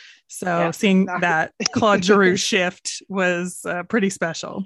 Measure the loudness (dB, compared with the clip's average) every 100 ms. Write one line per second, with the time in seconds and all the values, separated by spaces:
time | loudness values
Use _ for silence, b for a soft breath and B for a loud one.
0 | B B _ -8 -4 0 -2 0 2 4
1 | 2 0 0 0 -2 _ -4 0 2 2
2 | 4 4 4 2 0 0 -2 -4 -12 -12
3 | -8 -2 0 0 -4 -8 -8 -8 -2 0
4 | 0 -2 -6 -6 -10 -10